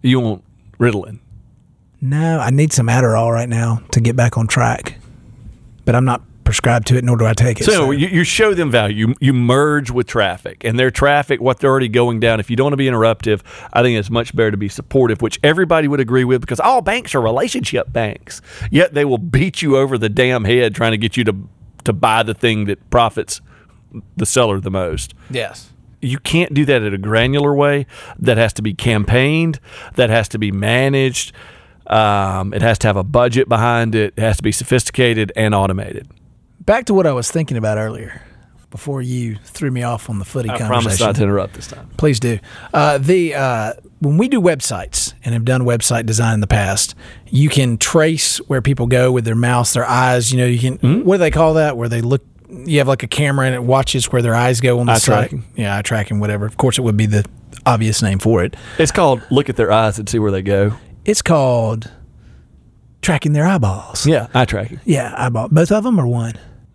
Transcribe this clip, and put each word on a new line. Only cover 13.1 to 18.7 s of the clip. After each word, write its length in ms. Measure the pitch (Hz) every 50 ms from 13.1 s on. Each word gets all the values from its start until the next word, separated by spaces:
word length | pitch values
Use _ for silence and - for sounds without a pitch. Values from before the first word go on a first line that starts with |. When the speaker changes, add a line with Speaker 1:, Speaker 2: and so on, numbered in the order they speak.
| 110 - - 110 107 95 - - - - - -
Speaker 1:
I 100 | - -
think 160 | 123 127 120
it's 120 | 110 101 101
much 260 | 113 117 117 - -
better 160 | 113 113 107
to 60 | 98
be 100 | 95 104
supportive, 540 | 98 - - 127 - - 139 127 117 110 -
which 180 | 120 110 - -
everybody 460 | - 147 160 175 185 156 170 160 156
would 140 | 143 143 139
agree 240 | 131 113 123 127 127
with 160 | 123 131 123
because 180 | 120 - 123 127
all 220 | - 226 262 247
banks 340 | 175 185 214 247 240 - -
are 60 | 139
relationship 720 | 117 110 113 131 175 247 - - - - - 127 - - 127
banks. 480 | 120 113 104 - - - - - - _ - - - -
Yet 240 | 104